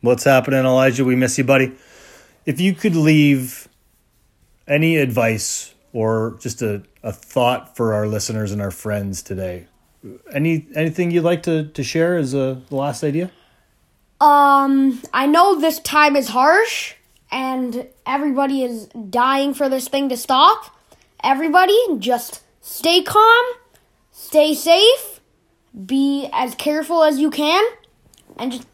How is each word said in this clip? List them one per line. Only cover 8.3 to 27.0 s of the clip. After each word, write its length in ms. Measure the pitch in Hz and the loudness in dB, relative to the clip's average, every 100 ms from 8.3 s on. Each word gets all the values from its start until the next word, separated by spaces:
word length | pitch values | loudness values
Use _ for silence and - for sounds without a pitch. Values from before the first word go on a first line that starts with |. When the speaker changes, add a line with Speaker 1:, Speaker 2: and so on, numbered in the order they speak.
| 110 107 | -6 -6
Speaker 1:
and 80 | 104 | -6
our 120 | 101 | -8
friends 500 | 87 110 104 98 95 | -8 -8 -6 -6 -10
today, 460 | - 92 92 90 80 _ _ _ - - - | -10 -10 -8 -10 -16 _ _ _ -20 -20 -10
any, 340 | 143 160 160 156 | -4 -2 -2 -6
anything 380 | 156 160 160 175 | -4 -4 -2 0
you'd 100 | 170 | 0
like 200 | 165 175 | 0 -2
to, 240 | 170 160 151 | -2 -4 -4
to 140 | - | -8
share 320 | 135 165 165 175 | -6 -2 0 0
as 180 | 135 | -2
a, 260 | 139 131 131 - | -2 -4 -6 -8
the 60 | 135 | -6
last 260 | 143 - | -6 -4
idea? 260 | 156 147 180 _ _ _ _ _ _ _ _ _ | -4 -4 -6 _ _ _ _ _ _ _ _ _
Speaker 2:
Um, 800 | 294 285 285 277 277 269 269 247 - | 4 6 6 4 4 2 2 -2 -6
I 140 | - 277 | -4 2
know 340 | 311 381 349 | 4 4 4
this 180 | 320 311 | 0 -4
time 360 | - 294 302 285 | -2 2 2 2
is 120 | 226 | -2
harsh 680 | 226 277 370 453 - - - _ _ _ | 2 4 4 2 -4 -10 -14 _ _ _
and 560 | 254 262 254 254 233 - _ - | -8 -6 -6 -6 -8 -12 _ -6
everybody 560 | 277 294 262 277 269 | -4 -2 -2 -2 -2
is 220 | 247 233 208 | -4 -8 -14
dying 640 | 233 202 240 254 277 277 | -16 -6 -2 0 0 -2
for 140 | 269 277 | -2 -2
this 200 | 262 254 | -2 -4
thing 200 | 277 277 | -4 -4
to 80 | 240 | -6
stop. 580 | - 262 330 440 - _ _ _ _ _ | 0 4 4 4 -6 _ _ _ _ _
Everybody, 540 | 254 269 320 330 370 415 480 277 | -2 0 2 4 4 2 2 -4
just 440 | 226 240 - - _ _ | -2 -4 -4 -18 _ _
stay 400 | - - 320 349 | -18 -6 0 0
calm, 420 | 359 415 440 480 494 480 _ _ _ _ _ | 2 4 6 4 2 -8 _ _ _ _ _
stay 440 | - - 302 302 | -20 0 2 2
safe, 680 | 302 320 339 440 539 - - _ _ _ _ _ 233 | 0 2 6 6 4 -4 -20 _ _ _ _ _ -20
be 440 | 190 269 277 277 262 | -4 -2 0 -2 -4
as 220 | 175 254 | -6 -6
careful 500 | 247 294 302 302 339 | -4 -4 -4 -2 2